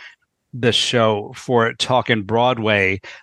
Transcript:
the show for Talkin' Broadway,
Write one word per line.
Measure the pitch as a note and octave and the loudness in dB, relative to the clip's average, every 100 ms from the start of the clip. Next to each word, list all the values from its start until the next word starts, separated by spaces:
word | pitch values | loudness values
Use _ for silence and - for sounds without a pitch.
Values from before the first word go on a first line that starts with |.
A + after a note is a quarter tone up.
| - - _ _ _ | -20 -20 _ _ _
the | B2+ A#2+ | -4 0
show | G#2+ - B2 A2 G#2 - | 0 0 2 2 0 -4
for | - - B2 A2+ | -10 -2 2 2
Talkin' | - - B2+ - A2+ | -2 -2 0 2 -2
Broadway, | G2 A2+ B2 A#2+ A2 G#2 F#2+ G2 - - | 0 0 0 0 2 2 2 -2 -8 -18